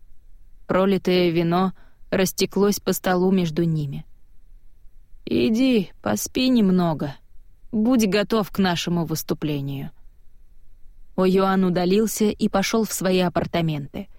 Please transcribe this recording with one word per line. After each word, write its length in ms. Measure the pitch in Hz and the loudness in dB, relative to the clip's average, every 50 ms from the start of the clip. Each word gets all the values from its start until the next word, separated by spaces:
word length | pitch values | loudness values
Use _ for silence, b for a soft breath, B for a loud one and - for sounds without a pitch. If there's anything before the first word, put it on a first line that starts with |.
| - - - - - - - - - - - - - | -18 -18 -18 -18 -18 -18 -20 -20 -20 -20 -20 -18 -4
Пролитое 640 | - - 185 190 196 190 175 - 185 180 180 180 175 | 0 2 2 4 4 2 2 2 2 2 4 2 2
вино 420 | 160 170 170 170 170 180 190 190 b b b b b b b - | 2 2 2 2 2 2 2 0 b b b b b b b -4
растеклось 720 | - 190 190 180 - - 190 - - 190 202 208 196 - | 0 0 0 0 0 -2 -2 -2 2 2 2 2 2 0
по 100 | - - | -2 -4
столу 400 | 185 - - 190 185 180 185 190 | -4 -2 0 0 2 2 4 4
между 320 | 196 185 175 160 151 170 170 | 4 2 2 0 0 0 0
ними. 420 | 170 160 156 147 135 143 156 - - - - - - - - - - - - - - - - - - - - - - - - - | 2 0 0 -2 -4 -6 -10 -12 -14 -18 -20 -20 -20 -20 -20 -20 -20 -20 -20 -20 -20 -20 -20 -20 -20 -20 -20 -20 -18 -20 -16 -6
"Иди, 680 | - - 240 247 247 220 233 262 262 247 214 170 - - - | -2 0 0 2 2 2 2 2 4 4 2 0 -2 -8 -8
поспи 480 | - 208 214 208 - - - 247 254 262 | -4 -2 -2 -2 -4 -4 -2 0 2 2
немного. 680 | 254 233 202 185 185 180 175 165 156 139 151 147 - - - - - - - - - - - - | 4 4 4 4 4 4 2 2 0 -2 -4 -6 -8 -10 -18 -20 -20 -20 -18 -20 -20 -20 -14 -6
Будь 340 | - 214 214 240 269 233 220 | -2 0 2 4 4 4 4
готов 460 | 190 180 208 190 - 233 220 190 - | 4 2 2 2 2 0 0 0 0
к 60 | - | 0
нашему 480 | - 190 185 170 151 - 175 175 170 160 | 0 2 2 2 0 0 0 0 0 0
выступлению". 840 | 156 160 - - - 156 - 151 151 147 143 139 139 139 139 151 160 - - - - - - - - - - - - - - - - - - - - - - - - - | -2 -4 -6 -4 -4 -4 -4 -2 -2 -2 -4 -4 -6 -6 -8 -8 -10 -12 -16 -20 -20 -20 -20 -20 -20 -20 -20 -20 -20 -20 -18 -18 -18 -18 -18 -18 -20 -18 -18 -18 -8 -2
О'Юан 480 | - 185 185 185 196 190 196 190 190 190 | 0 2 2 4 4 2 4 2 2 2
удалился 600 | 180 170 180 180 180 190 214 226 202 - - 220 | 2 2 0 2 2 2 2 2 0 0 0 0
и 240 | 208 - - 226 208 | 0 0 0 -2 0
пошел 340 | - 196 196 - - 226 214 | 2 0 0 2 0 0 0
в 80 | - | -2
свои 280 | - - 170 196 185 185 | -4 -2 0 0 2 2
апартаменты. 880 | 180 175 - 170 170 151 - 170 165 160 151 143 139 - - - 202 - - | 2 2 0 -2 -4 -2 -2 -2 0 0 -2 -4 -6 -8 -10 -12 -12 -12 -18